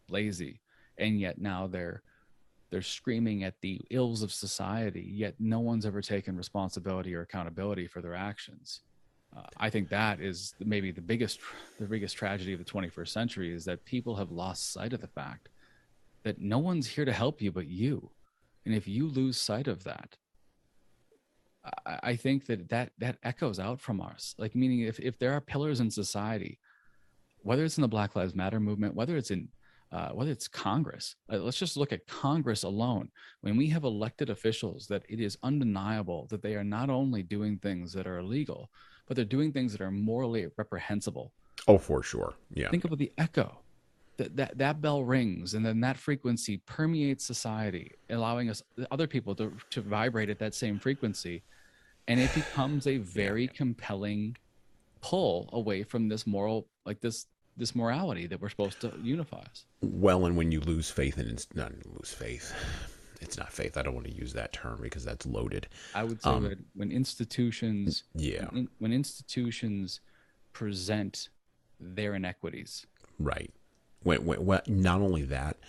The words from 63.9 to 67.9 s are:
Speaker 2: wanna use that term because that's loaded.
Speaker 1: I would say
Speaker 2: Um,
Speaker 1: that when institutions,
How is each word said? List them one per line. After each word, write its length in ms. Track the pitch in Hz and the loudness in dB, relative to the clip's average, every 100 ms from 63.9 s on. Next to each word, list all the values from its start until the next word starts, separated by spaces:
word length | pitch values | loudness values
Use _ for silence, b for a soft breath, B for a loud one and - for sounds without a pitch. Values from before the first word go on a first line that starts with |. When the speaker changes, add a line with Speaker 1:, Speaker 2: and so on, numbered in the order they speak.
Speaker 2:
wanna 140 | 62 60 | -4 -6
use 240 | - 60 | -8 -6
that 200 | 58 55 | -6 -6
term 280 | - 58 55 | -6 -8 -6
because 220 | 57 - | -8 -6
that's 220 | 58 - 65 | -6 -6 -4
loaded. 420 | 52 57 50 - B B | -2 -2 -4 -8 B B
Speaker 1:
I 80 | 101 | -2
would 180 | 113 110 | -2 0
say 100 | - | 2
Speaker 2:
Um, 120 | 123 | 2
Speaker 1:
that 140 | 101 92 - | 2 -2 -10
when 160 | 104 101 | -4 0
institutions, 1120 | 120 131 - 113 - 120 - 113 101 98 | 0 0 -2 -4 0 0 2 0 2 0